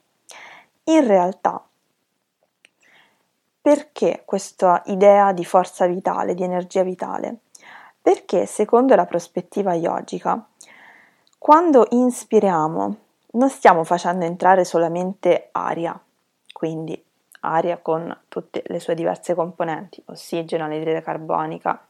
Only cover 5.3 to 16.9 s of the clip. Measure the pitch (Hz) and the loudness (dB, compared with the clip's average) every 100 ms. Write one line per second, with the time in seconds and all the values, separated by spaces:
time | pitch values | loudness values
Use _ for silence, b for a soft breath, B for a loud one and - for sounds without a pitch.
5.3 | 180 165 190 180 - 180 180 185 180 196 | 0 0 0 0 0 -2 -2 -4 -4 -4
6.3 | 180 185 180 180 196 185 185 190 - - | -4 -4 -4 -4 -2 -4 -4 -8 -8 -10
7.3 | 233 _ B B B B _ - 370 - | -12 _ B B B B _ -2 -2 -2
8.3 | 185 202 - 214 226 262 208 175 175 - | -2 -2 -4 0 2 4 4 2 -4 -6
9.3 | - 180 - 196 170 170 - - 180 180 | -10 -8 -4 -2 -2 -2 -6 -8 -8 -4
10.3 | 202 220 _ b b b b b b b | -6 -8 _ b b b b b b b
11.3 | _ - 302 349 269 220 240 254 247 - | _ 4 6 6 4 4 2 0 -2 -2
12.3 | 220 196 170 156 165 147 208 _ _ _ | 2 2 2 -2 -4 -6 -8 _ _ _
13.3 | 226 269 - 220 175 165 175 180 180 170 | 0 0 2 4 4 2 -2 -2 -4 -4
14.3 | 180 185 190 180 170 165 170 180 196 175 | 0 2 4 2 0 -2 -2 -6 -2 0
15.3 | 165 - - - - 170 - _ _ _ | 0 -2 -8 -6 -6 -8 -10 _ _ _
16.3 | _ _ - 160 160 160 | _ _ -8 -8 -6 -10